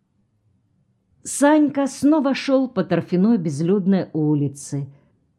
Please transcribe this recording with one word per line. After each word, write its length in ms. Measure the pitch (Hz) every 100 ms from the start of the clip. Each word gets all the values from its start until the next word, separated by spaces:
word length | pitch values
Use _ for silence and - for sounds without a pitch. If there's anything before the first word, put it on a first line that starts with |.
| _ _ _ _ _ _ _ _ _ _ _ _
Санька 640 | - - 277 311 294 277 269
снова 460 | - 277 320 277
шёл 360 | 254 - 262 254
по 140 | 190
торфяной 540 | - 170 160 180 208 233
безлюдной 720 | 165 139 170 202 180 190 -
улице. 760 | 156 151 151 143 139 - 143 139 - _ _ _